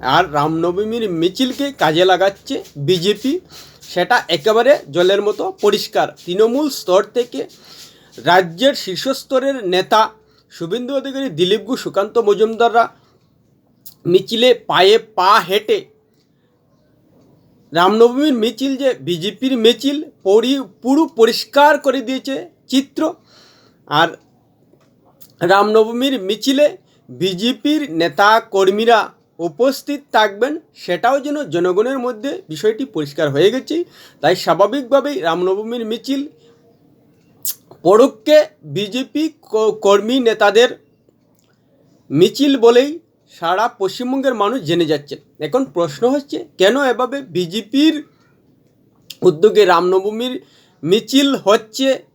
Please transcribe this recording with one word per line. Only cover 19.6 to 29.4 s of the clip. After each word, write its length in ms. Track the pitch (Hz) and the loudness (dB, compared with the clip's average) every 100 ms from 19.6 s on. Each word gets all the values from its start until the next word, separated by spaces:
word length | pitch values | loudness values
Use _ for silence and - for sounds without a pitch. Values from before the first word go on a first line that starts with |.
| 220 233 269 285 302 _ | 2 2 -2 -4 -8 _
পরি-, 440 | 190 208 240 277 220 _ | 2 2 2 -4 -6 _
পুরো 240 | 240 285 320 | -2 0 0
পরিষ্কার 720 | - 226 226 - 285 294 294 | 2 2 2 -2 4 4 4
করে 220 | 277 262 | 0 -4
দিয়েছে 480 | 226 262 - 269 359 _ _ | -6 -8 -6 -8 -10 _ _
চিত্র। 480 | 262 269 - 320 - _ _ _ _ _ _ _ | -2 -2 -4 -4 -6 _ _ _ _ _ _ _
আর 220 | 147 165 - _ _ _ _ _ _ _ _ _ _ - _ | 0 0 -2 _ _ _ _ _ _ _ _ _ _ -20 _
রামনবমীর 720 | 175 196 214 214 220 240 269 262 | 2 4 4 2 2 0 -2 -2
মিছিলে 580 | 185 220 269 269 294 370 _ _ _ | -4 -4 0 2 2 0 _ _ _
বিজেপির 720 | 123 185 180 233 254 285 302 277 160 | -6 -4 -2 -4 -2 -2 -2 -2 -2
নেতা 400 | 170 143 202 226 | -2 2 4 4
কর্মীরা 720 | 226 196 190 202 226 226 - _ _ | 2 2 2 2 2 2 2 _ _
উপস্থিত 640 | _ | _